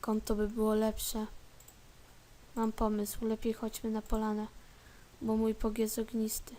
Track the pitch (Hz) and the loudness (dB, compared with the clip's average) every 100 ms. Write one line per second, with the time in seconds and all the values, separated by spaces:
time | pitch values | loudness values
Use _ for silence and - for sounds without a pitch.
0 | - 214 - 214 208 233 220 214 220 214 | 0 0 2 2 2 2 4 4 2 0
1 | - 226 214 - - - - - - - | -2 -2 -4 -8 -16 -20 -20 -20 -20 -20
2 | - - - - - - 226 - 220 214 | -20 -20 -20 -20 -10 0 0 2 2 2
3 | 208 - 220 220 233 220 220 - 226 220 | 0 -2 0 0 0 0 -4 -4 -2 -2
4 | - 220 214 214 214 - - - - - | 0 2 2 0 -4 -10 -18 -20 -20 -20
5 | - - 233 220 220 220 226 214 220 - | -20 -6 0 4 4 2 0 2 0 0
6 | 220 226 220 - - | -2 0 0 -2 -6